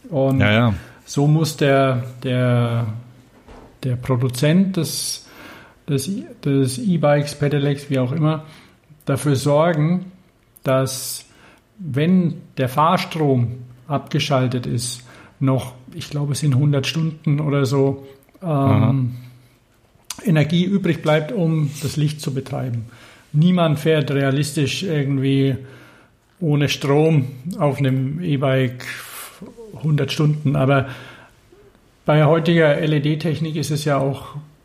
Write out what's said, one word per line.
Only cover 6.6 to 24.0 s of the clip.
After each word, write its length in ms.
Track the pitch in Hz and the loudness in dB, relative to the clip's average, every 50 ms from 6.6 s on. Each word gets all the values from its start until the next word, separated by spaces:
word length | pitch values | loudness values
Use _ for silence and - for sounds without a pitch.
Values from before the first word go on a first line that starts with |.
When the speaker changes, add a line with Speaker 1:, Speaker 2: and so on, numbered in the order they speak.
| 135 123 123 - | 2 0 -2 -2
Speaker 1:
E-Bikes, 560 | 254 202 175 156 147 147 147 147 143 - - | 0 0 0 2 4 4 4 4 2 -2 -4
Pedelecs, 540 | - 147 143 147 143 139 147 143 143 - - | -2 -2 0 0 0 0 0 -2 -2 -4 -4
wie 80 | 139 131 | -2 -2
auch 140 | 127 123 | 0 0
immer, 320 | 143 165 151 156 156 156 - - - - - - _ _ _ _ - _ _ | 0 0 2 0 0 -2 -6 -14 -20 -20 -20 -20 _ _ _ _ -20 _ _
dafür 320 | - 135 - - 147 139 | -4 -4 -2 0 0 0
sorgen, 760 | 120 131 147 143 147 160 175 170 151 147 165 180 180 180 - - - _ _ _ _ _ _ _ - | 0 2 2 4 4 4 2 2 2 2 2 0 -2 -4 -8 -18 -20 _ _ _ _ _ _ _ -8
dass, 600 | _ 139 131 131 131 131 - - - - - - - _ _ - - - - _ _ _ _ - | _ 0 0 0 0 -2 -4 -8 -10 -10 -12 -12 -14 _ _ -20 -20 -20 -20 _ _ _ _ -14
wenn 560 | 190 151 120 135 151 170 185 185 175 156 - - - - - - | -10 -6 -2 0 2 4 4 4 4 2 -2 -6 -14 -12 -4 -4
der 100 | 131 123 | -4 -2
Fahrstrom 840 | 123 147 156 165 185 180 - - - 165 156 143 135 123 117 107 - - - - - - - - | 2 2 2 4 2 0 -2 -4 -4 0 2 2 2 2 2 -2 -4 -10 -14 -18 -20 -20 -8 -6
abgeschaltet 760 | 147 135 - - - 147 - - 147 127 127 123 127 127 127 | -6 -6 -4 -4 -4 -4 0 2 2 2 2 0 -2 -4 -4
ist, 360 | 143 139 117 - - - - - - - - - - _ _ | -4 -4 -4 -4 -6 -10 -12 -16 -20 -20 -20 -20 -20 _ _
noch, 360 | 139 135 131 123 - - - - - - - | 0 0 0 0 -2 -8 -16 -20 -20 -18 -16
ich 160 | 165 - - | -14 -12 -8
glaube, 220 | 151 147 143 143 | -6 -6 -4 -4
es 80 | 143 - | -4 0
sind 140 | 160 151 131 | 0 2 2
hundert 300 | 123 147 147 143 139 139 | 4 4 4 2 2 0
Stunden 540 | - - 165 160 160 156 - - 156 147 143 | -2 -2 -2 -2 -2 -4 -4 -2 0 0 0
oder 260 | 127 131 139 143 139 | 0 0 0 0 0
so, 400 | 120 139 139 135 139 135 139 - - - - _ _ _ - | 2 2 2 2 2 0 -4 -10 -20 -20 -20 _ _ _ -10
ähm, 60 | 190 170 | -6 -2
Speaker 2:
Aha. 460 | 151 139 139 135 139 135 135 131 135 135 127 120 123 - - - - - _ _ _ _ _ _ _ _ _ _ _ _ _ _ - - - | 0 2 4 4 4 4 4 4 2 0 0 -2 -4 -10 -16 -20 -20 -20 _ _ _ _ _ _ _ _ _ _ _ _ _ _ -16 -4 0
Speaker 1:
Energie 400 | 208 160 156 147 151 170 170 180 | 2 2 4 2 2 2 0 2
übrig 380 | 185 202 190 185 175 151 - | 2 0 0 0 0 -2 0
bleibt, 280 | - 156 151 156 - - | 0 0 2 2 0 -2
um 380 | 254 202 170 160 160 156 151 127 - - | -2 -2 0 0 2 0 0 -2 -4 -6
das 140 | - 131 - | -8 -6 -2
Licht 240 | 147 147 151 151 - | 0 -2 -2 -2 -4
zu 120 | - 147 | -8 -6
betreiben. 540 | 127 135 131 - 147 135 127 131 120 117 110 - - - - - - - - _ | -6 -6 -6 -6 -6 -6 -6 -4 -6 -6 -8 -10 -18 -20 -20 -20 -20 -20 -18 _
Niemand 460 | - 147 160 180 180 180 170 156 147 - | 2 4 4 4 4 4 4 2 2 2
fährt 320 | - 160 160 156 | 2 2 2 2